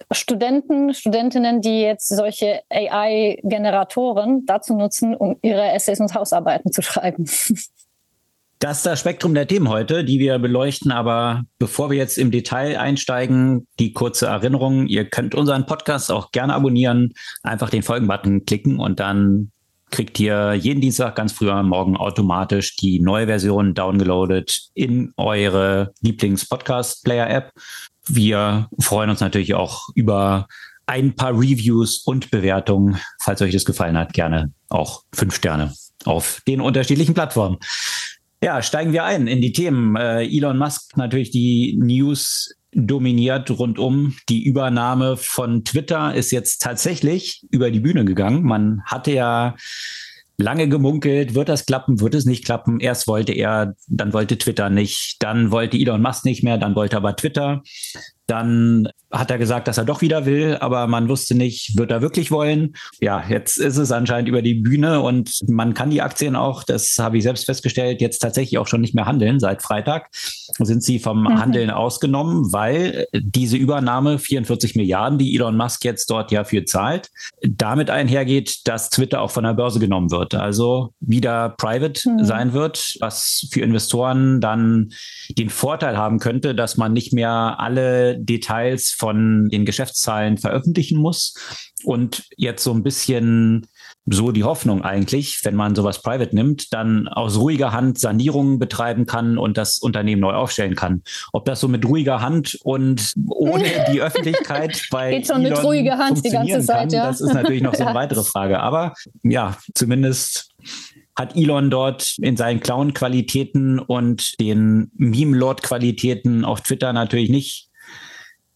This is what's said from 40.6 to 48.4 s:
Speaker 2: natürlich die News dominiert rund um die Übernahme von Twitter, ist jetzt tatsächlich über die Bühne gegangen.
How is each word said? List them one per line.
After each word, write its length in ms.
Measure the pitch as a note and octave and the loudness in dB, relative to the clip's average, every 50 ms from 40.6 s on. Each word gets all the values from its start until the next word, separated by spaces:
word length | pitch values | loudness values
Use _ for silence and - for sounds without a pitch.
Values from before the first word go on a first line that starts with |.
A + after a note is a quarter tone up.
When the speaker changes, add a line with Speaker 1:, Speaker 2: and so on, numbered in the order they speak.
| C#3+ D3 C#3 - - - - | 0 -2 -4 -6 -12 -4 -4
Speaker 2:
natürlich 340 | C#3 B2+ A#2 A#2+ C3+ B2+ - | -4 -2 0 -2 -2 -2 0
die 460 | - B2 A#2+ B2 A#2+ A#2+ B2 B2 - - | 0 0 2 4 4 2 2 2 2 2
News 760 | C3 A#2+ B2 C3 C#3 C#3+ D3 C#3 - - - - - - - _ _ _ - | 2 2 4 2 2 2 0 -2 -4 -4 -4 -6 -6 -8 -12 _ _ _ -2
dominiert 800 | - A#2+ G#2 C#3 C#3 B2+ B2+ B2 A#2+ A#2+ B2+ C3 C3+ B2+ - | -2 0 2 0 0 2 2 2 2 2 2 0 -2 -2 -4
rund 280 | A#2+ G2+ B2 A#2+ A2 - | -2 -2 0 -2 0 0
um 380 | A2+ C3 C3 C#3 C#3+ D3 C3 - - - | 0 0 2 2 0 0 -2 -6 -4 -2
die 120 | A#2 A2+ - | -2 0 2
Übernahme 760 | C#3 B2+ C#3 C3+ B2+ B2 A#2+ A#2+ B2 B2+ B2+ C3 C3 C3 B2 | 2 2 2 0 0 0 0 0 0 2 2 2 0 0 -2
von 440 | - - - - B2+ A#2+ A#2 A#2 G#2+ | -4 -6 -4 -4 -2 0 -2 -2 -2
Twitter, 520 | - - D3+ D3 - F3 D#3 D3+ D3 C3+ | -2 -2 -4 -2 0 -2 -2 0 0 0
ist 160 | C3 A#2 - | -2 -2 0
jetzt 320 | - B2 - - - - - | -2 -2 -2 -4 -4 -4 -4
tatsächlich 800 | B2 A#2+ A#2+ - E3+ F3+ D3 - D3 E3 F#3 F3+ - - - - - | -4 -4 -2 -2 -2 -2 0 0 0 0 0 -2 -6 -12 -12 -8 -2
über 200 | - B2+ B2+ A#2+ | 0 2 2 2
die 100 | A#2 G#2+ | 2 2
Bühne 260 | A2 D3+ F3+ D#3 A2+ | 2 2 2 2 2
gegangen. 360 | F#2+ F#2+ G2+ G2 G2+ B2 D#3+ | 2 2 2 2 2 2 2